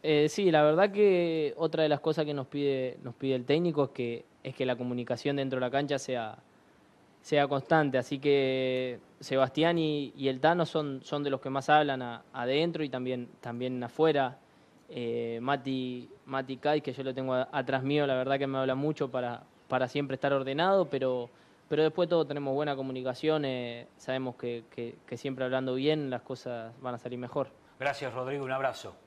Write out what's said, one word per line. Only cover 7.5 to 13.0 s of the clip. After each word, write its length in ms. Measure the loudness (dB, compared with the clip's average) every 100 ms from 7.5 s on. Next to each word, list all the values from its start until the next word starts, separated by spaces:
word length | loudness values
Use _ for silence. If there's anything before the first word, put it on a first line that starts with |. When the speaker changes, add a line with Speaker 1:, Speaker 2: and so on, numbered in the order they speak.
| 0 4 4 4 0
Speaker 1:
Así 220 | -2 -2
que 800 | 4 4 4 2 0 0 -2 -6 -14 _
Sebastián 600 | -2 2 2 4 2 4
y, 340 | 0 -2 -4 -4
y 120 | -4
el 100 | 2
Tano 260 | 2 4
son, 360 | 2 0 -2 -6
son 220 | -6 -4
de 60 | -2
los 100 | -2
que 100 | -2
más 180 | -4 4
hablan 340 | 4 4 -2
a-, 200 | -6 -10 -14
adentro 520 | -6 0 0 0 -2
y 40 | -4
también, 400 | -4